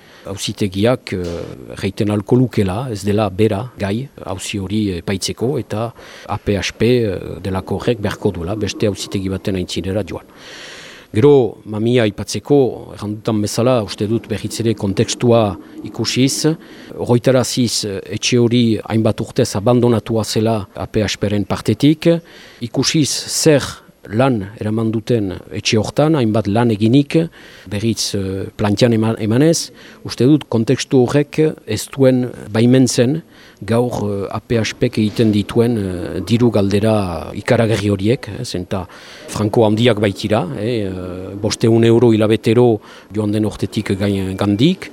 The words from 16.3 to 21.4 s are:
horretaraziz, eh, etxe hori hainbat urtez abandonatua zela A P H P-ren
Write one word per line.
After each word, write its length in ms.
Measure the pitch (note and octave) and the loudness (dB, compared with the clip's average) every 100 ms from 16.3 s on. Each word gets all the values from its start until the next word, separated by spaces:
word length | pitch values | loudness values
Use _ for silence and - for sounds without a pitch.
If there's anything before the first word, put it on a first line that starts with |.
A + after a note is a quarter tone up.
| - D3+ E3 - - - - | 2 -2 -2 -8 -20 -16 -8
horretaraziz, 880 | G2+ B2 C3+ B2+ A#2 - A#2+ - G#2+ | 0 2 4 2 2 0 0 -2 -4
eh, 160 | F#2+ - G#2+ | -8 -8 -6
etxe 240 | - B2 | 0 2
hori 400 | A#2+ B2 A#2 G#2 | 4 4 2 0
hainbat 380 | - A2 A2 - | 0 0 2 0
urtez 360 | A#2 - A#2 G#2+ | -4 -2 0 0
abandonatua 680 | G#2+ B2 B2 A2+ - A2+ | 2 4 4 2 0 -2
zela 440 | G#2 A#2 A2 A2 G2 | -2 0 0 -2 -4
A 140 | - - | -10 -4
P 160 | A2 | -2
H 140 | G2+ - | -2 -2
P-ren 260 | G#2 G#2 | -2 -2